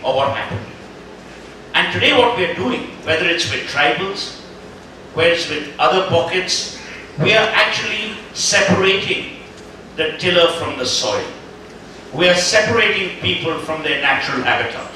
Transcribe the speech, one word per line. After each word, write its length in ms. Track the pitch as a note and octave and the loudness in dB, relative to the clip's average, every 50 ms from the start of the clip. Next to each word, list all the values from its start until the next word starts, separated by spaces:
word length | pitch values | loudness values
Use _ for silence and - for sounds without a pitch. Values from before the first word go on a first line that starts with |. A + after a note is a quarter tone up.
| - | -2
of 100 | D#3+ - | 0 2
what 220 | C3+ C#3 - - | 2 2 2 0
happened. 300 | - - - - - - - - - - - - - - - - - - - - - - - - - - - - | -2 -6 -6 -6 -8 -8 -10 -14 -16 -16 -18 -18 -18 -18 -18 -18 -18 -18 -18 -18 -18 -18 -18 -18 -18 -14 -4 0
And 180 | E3 - - | 0 0 0
today 220 | - - A#3+ C#4 C#4+ B3 | 0 2 2 4 6 6
what 180 | B3 A3+ - | 6 4 4
we 80 | F3+ F3+ | 2 0
are 100 | - - | -2 0
doing, 340 | - - B3+ - - - - - - - | -2 -2 -2 -2 -2 -4 -8 -12 -10 -2
whether 200 | D3+ D#3+ D#3+ F3+ | -2 0 2 2
it's 260 | E3+ E3+ - - - | 0 0 0 -2 -4
with 120 | - - - - | -4 -6 -6 -4
tribals, 680 | - - D3 D3 - - F#3+ G3 G3+ - - - - - - - - - - - - - - - - - - - - | 0 2 2 2 2 0 -2 -4 -4 -6 -8 -10 -10 -14 -16 -16 -18 -18 -18 -18 -18 -18 -18 -18 -18 -18 -18 -8 -2
whether 160 | D#3 E3 E3+ | 2 4 4
it's 180 | E3+ E3 - D3+ | 4 4 0 -4
with 240 | D3+ D3 D3 - - - | -4 -6 -6 -8 -2 2
other 280 | D3+ D#3+ F3+ F#3 - - | 4 4 6 4 4 4
pockets, 720 | E3 E3 E3+ F3 F#3 F#3 F3+ - - - - - - - - - - - - - - D3+ | 4 4 4 4 0 -2 0 0 -2 -2 -2 -6 -10 -12 -14 -14 -14 -16 -16 -12 -4 0
we 140 | C#3+ G3 A3 | 2 6 6
are 160 | A3 A3 A3 - | 6 4 4 4
actually 640 | - G#3+ - - - A3+ A3+ G#3+ G#3 G#3+ G#3+ - - - - - | 2 2 2 2 -2 -2 -4 -4 -4 -6 -6 -8 -10 -12 -12 -6
separating 1040 | - - - G3+ G3 F#3+ F#3 F3+ F#3+ F#3+ F#3+ F#3+ - - - - - - - - - - - - - - - - - - - - | -2 0 2 4 4 4 4 4 4 4 4 4 2 0 -2 -2 -4 -4 -8 -12 -14 -16 -18 -18 -18 -18 -18 -18 -18 -18 -14 -4
the 220 | - D#3 D#3 - - | -2 -2 -2 -2 0
tiller 340 | - F3+ F3 F3 E3 E3 - - | 0 4 6 6 6 6 4 0
from 200 | - A#2 - C3 | -4 -4 -4 -2
the 60 | B2+ | -2
soil. 400 | - - - C#3+ C3+ B2+ - A#2 - - - - - - - - - - - - - - - - - - | -2 0 0 0 0 0 0 -2 -4 -10 -14 -16 -16 -16 -16 -18 -18 -18 -18 -18 -18 -18 -18 -16 -10 -2
We 160 | D3 F3+ F3+ | 2 4 6
are 60 | F3+ | 6
separating 840 | F3+ - - A3 G#3+ G#3+ A3 A#3 A3 G#3+ G#3 G3+ G3 F#3+ F3+ - - | 6 4 4 4 4 4 4 4 4 4 2 2 0 -2 -4 -6 -4
people 380 | E3+ F3+ F3 - E3 E3 D#3 D3 | -2 -2 -2 0 0 -2 -2 -2
from 220 | - D#3 D#3 D#3 D3+ | -4 -4 -6 -4 -2
their 200 | D3 D3 C#3+ C#3+ | -2 -2 0 2
natural 400 | C3+ - - - - C3 B2+ A#2+ | 2 2 2 0 -2 -2 0 0
habitat. 480 | - - - - - - - - - - | 2 2 0 0 -2 -4 -6 -8 -10 -12